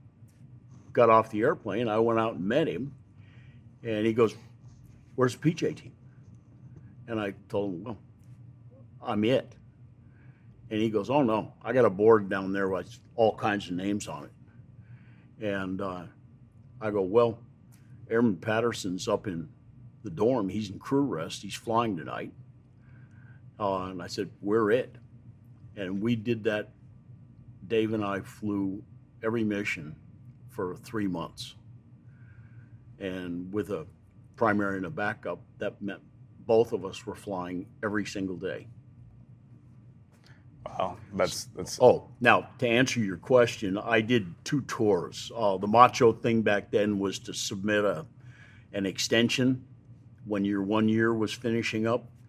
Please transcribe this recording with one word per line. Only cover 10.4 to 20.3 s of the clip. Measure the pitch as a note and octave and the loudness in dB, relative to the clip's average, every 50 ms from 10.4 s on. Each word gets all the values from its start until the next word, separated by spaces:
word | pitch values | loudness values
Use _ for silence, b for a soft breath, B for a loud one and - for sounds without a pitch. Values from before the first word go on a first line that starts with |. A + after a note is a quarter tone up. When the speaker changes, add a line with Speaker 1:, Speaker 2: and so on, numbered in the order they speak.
| b b b - - - | b b b -20 -10 -6
Speaker 1:
And | A2+ G#2+ | -2 0
he | A2 A2+ | 0 0
goes, | G#2 G#2 G2 A2+ | 0 0 0 2
"Oh, | C3 D3+ C#3 | 2 2 4
no, | A2 A2 G#2+ F#2 - - - - | 2 2 0 -2 -6 -10 -10 -8
I | A2 A#2+ | 0 4
got | C3 A#2+ | 4 4
a | G2+ | 4
board | F#2 F#2+ G#2 A2+ A2+ G#2+ G2+ F#2+ | 4 6 8 8 8 8 6 2
down | G2+ F#2+ F#2+ F#2+ | -2 -2 -2 -2
there | F#2+ G2 G2 F#2+ | -2 -2 0 0
with | F#2+ F2+ F2+ - - - - - - | -2 -2 -4 -8 -14 -20 -20 -10 0
all | - A2+ G#2+ - | 2 2 2 2
kinds | - - A2 G2+ G#2 F#2 F2+ | 0 -2 -2 -2 -2 -4 -4
of | F2+ | -6
names | F2 F#2+ G2+ G#2 G#2 - - | -4 -2 -2 -2 -2 -4 -8
on | D#2 D2 C#2 | -10 -10 -12
it." | - - - - - - - - - - - - - - - - - - - - - - - A2 G#2 | -16 -18 -20 -20 -20 -20 -20 -20 -20 -20 -20 -20 -20 -20 -20 -20 -20 -20 -20 -20 -20 -14 -8 -6 -4
And, | G2 G2 F#2+ F#2 F#2+ F#2+ | -4 -2 -4 -4 -4 -4
uh, | G2 F#2+ F#2 F2+ E2+ E2 - - - - - - - - - - - - - - | -6 -6 -6 -8 -12 -14 -18 -20 -20 -20 -20 -20 -20 -20 -20 -20 -20 -20 -14 -8
I | A2 A2 | -4 -2
go, | G#2 G2+ | 0 0
"Well, | F#2+ F2+ G2 A#2 A#2 A#2+ A2 - - - - - - B B B B B B B B - | 0 2 4 4 4 4 2 -4 -12 -20 -20 -20 -20 B B B B B B B B -2
Airman | A2+ A#2 B2 A#2 F#2 D#2+ | 2 2 4 4 2 0
Patterson's | - A2+ G#2+ A2+ A#2+ A#2 A2 - - G2 F2+ F#2 - A2+ | -2 -2 0 0 0 0 -2 -4 -6 -6 -6 -4 -2 0
up | G#2 G2 - | 0 0 -2
in | G#2+ F2 E2 D#2+ - - - - - - - - - - - - | -4 -8 -8 -8 -10 -14 -20 -20 -20 -20 -20 -20 -20 -20 -16 -14
the | G#2+ | -12
dorm. | E2 D#2 G#2+ A#2+ | -2 0 2 2